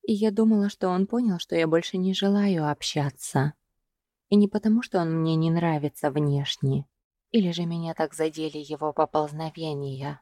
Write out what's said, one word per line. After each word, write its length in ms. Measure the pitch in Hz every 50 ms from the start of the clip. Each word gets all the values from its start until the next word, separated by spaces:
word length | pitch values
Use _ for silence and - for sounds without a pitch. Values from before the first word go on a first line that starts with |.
И 100 | - -
я 180 | 220 202 214 220
думала, 380 | 196 214 226 220 220 208 202 202
что 220 | - _ 196 180
он 160 | 180 180 196
понял, 320 | 196 - 240 247 220 180 170
что 180 | - _ 175
я 100 | 170 165
больше 300 | 160 160 170 170 - -
не 160 | 185 185 190
желаю 580 | 190 - 196 196 202 202 202 202 185 165 151 147
общаться. 840 | 147 - - - - 156 143 143 - - - - - 139 135 151 - _ _ _ _ _ _ _ _ _ _ _ _ _ _ _
И 80 | 202
не 100 | 208 208
потому, 360 | 202 - 214 - 220 214 233
что 180 | 247 - - 185
он 200 | 170 165 160 160
мне 140 | 160 160 160
не 160 | 160 160 165
нравится 600 | 165 170 170 170 160 147 143 147 _ - - 147
внешне, 720 | 139 151 151 143 143 143 143 - - - - 135 135 143 143 _ _ _ _ _ _ _ _ _
или 200 | - 233 190 175
же 120 | 165 170 175
меня 300 | 170 170 170 165 165 160
так 180 | - 160 156
задели 460 | - - 156 160 151 156 156 156 139 151
его 340 | 147 143 151 143 151 151
поползновения 1300 | 147 - 156 - - 156 151 147 147 156 160 160 - 165 160 156 151 139 143 139 135 131 135 143 147 135